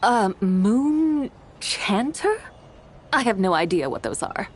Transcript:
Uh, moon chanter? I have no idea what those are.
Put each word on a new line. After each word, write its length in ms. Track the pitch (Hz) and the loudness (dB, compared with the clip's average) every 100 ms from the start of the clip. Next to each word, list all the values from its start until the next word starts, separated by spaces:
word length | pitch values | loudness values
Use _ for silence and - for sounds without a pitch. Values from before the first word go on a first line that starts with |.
Uh, 300 | - 240 196 185 | 4 2 2 0
moon 880 | 190 185 190 233 285 302 320 302 269 - - - | 0 2 2 2 2 2 2 0 -2 -8 -20 -14
chanter? 800 | - - - 202 247 311 392 440 - - - - - - - | -8 -6 -2 0 -2 -2 -2 -2 -6 -20 -20 -20 -20 -20 -2
I 100 | - | 0
have 160 | 240 202 | 0 0
no 160 | 190 | 2
idea 340 | 170 170 180 139 | 2 2 0 -2
what 140 | - | -4
those 200 | 113 - | -6 -6
are. 260 | 95 - - | -6 -6 -10